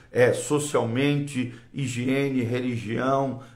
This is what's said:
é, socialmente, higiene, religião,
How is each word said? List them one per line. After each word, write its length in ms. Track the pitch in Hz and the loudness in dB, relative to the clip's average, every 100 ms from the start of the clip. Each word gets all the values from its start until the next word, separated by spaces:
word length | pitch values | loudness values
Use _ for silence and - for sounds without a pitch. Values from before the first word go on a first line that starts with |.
| - | -4
é, 220 | 120 123 | 4 4
socialmente, 1200 | - - 147 147 127 113 123 143 147 143 127 120 - - | 4 0 -2 2 0 0 2 2 2 -2 -4 -6 -8 -12
higiene, 680 | 143 127 117 123 135 139 131 | -6 -4 -2 0 0 0 0
religião, 1000 | 113 127 127 113 101 117 131 135 135 117 - | 0 0 -2 -4 -4 -2 0 0 0 -4 -12